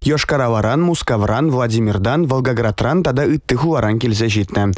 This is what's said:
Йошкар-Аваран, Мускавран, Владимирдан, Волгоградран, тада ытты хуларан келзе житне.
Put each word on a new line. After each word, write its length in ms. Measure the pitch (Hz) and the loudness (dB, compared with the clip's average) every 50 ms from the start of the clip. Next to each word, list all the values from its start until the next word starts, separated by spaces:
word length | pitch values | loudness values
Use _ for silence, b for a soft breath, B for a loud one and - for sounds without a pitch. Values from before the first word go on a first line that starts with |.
Йошкар-Аваран, 800 | - 139 151 147 - - 151 139 127 117 117 107 104 110 131 156 | -2 0 0 0 0 -2 0 0 0 0 0 0 0 0 0 0
Мускавран, 680 | 175 175 165 - - - 120 104 101 104 110 123 156 160 | 0 0 0 -2 -2 -2 0 0 0 0 0 0 0 0
Владимирдан, 760 | 131 127 123 113 110 113 110 107 101 98 98 117 139 165 170 | 0 0 0 0 0 0 0 0 0 0 0 0 0 0 0
Волгоградран, 800 | 127 131 131 127 131 123 117 117 107 - - 110 123 160 185 160 | 0 0 0 0 0 0 0 0 -2 0 0 -2 0 0 0 0
тада 220 | 143 123 143 143 | 0 0 0 0
ытты 320 | - 151 151 - - 127 | 0 0 -2 0 -2 -2
хуларан 420 | 120 147 170 160 127 110 107 110 113 | 0 0 0 0 0 0 0 0 0
келзе 300 | 123 117 107 104 113 113 | 0 0 0 0 0 0
житне. 420 | 104 107 101 - - 101 101 101 92 | 0 0 -2 -2 -2 -2 0 0 -2